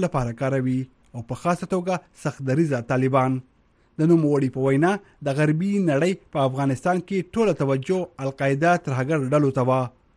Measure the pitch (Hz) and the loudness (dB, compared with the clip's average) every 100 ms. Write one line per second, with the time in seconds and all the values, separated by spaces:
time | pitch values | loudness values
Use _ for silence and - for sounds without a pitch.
0 | 185 143 120 117 135 135 131 127 131 _ | -2 -2 -4 -4 -2 -2 -2 -2 -6 _
1 | _ 123 113 127 175 175 175 185 175 180 | _ -16 -10 -6 -2 -2 -2 -4 -2 -6
2 | - - 147 - 131 139 165 127 113 131 | -6 -8 -8 -6 -2 0 2 -2 -2 0
3 | 131 135 131 131 - _ _ _ _ - | 2 2 0 -2 -8 _ _ _ _ -2
4 | 160 170 151 147 131 131 135 135 170 202 | 4 4 4 2 0 0 2 2 2 0
5 | - _ 143 135 151 156 196 202 175 143 | -6 _ -4 0 0 2 0 0 2 2
6 | 175 185 - 151 135 131 139 131 180 185 | 0 -2 -6 -2 0 0 -2 0 0 -2
7 | 175 196 - 220 214 147 139 135 131 185 | -2 -6 -4 0 0 0 0 -2 -2 -2
8 | 175 - 135 135 139 139 165 175 - 127 | -4 -8 -8 -2 -2 2 2 2 0 -4
9 | 131 160 127 147 143 135 123 127 123 - | -2 -2 0 2 2 2 0 0 -2 -10
10 | _ | _